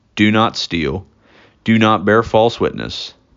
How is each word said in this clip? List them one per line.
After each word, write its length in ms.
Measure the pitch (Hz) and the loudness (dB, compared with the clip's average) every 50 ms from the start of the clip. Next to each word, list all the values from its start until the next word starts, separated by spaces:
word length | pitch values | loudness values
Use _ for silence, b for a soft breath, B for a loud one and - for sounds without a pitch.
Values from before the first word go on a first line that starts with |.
| _ _ _ | _ _ _
Do 160 | - 104 110 | 0 2 2
not 260 | 107 110 110 - - - | 2 2 0 0 -2 -6
steal. 500 | - - - 82 78 67 69 98 95 - b b b b b b b b b b _ | -8 -6 -6 -4 -4 -4 -6 -8 -10 -14 b b b b b b b b b b _
Do 160 | - 113 113 | 0 2 2
not 260 | 110 107 110 98 92 | 4 2 2 2 2
bear 180 | 101 104 113 113 | 2 2 2 2
false 360 | - - 110 110 117 - - | 2 2 2 2 2 0 -2
witness. 540 | 95 73 - 57 57 58 - - - - - _ _ _ _ | -4 -4 -4 -6 -10 -10 -12 -12 -14 -16 -18 _ _ _ _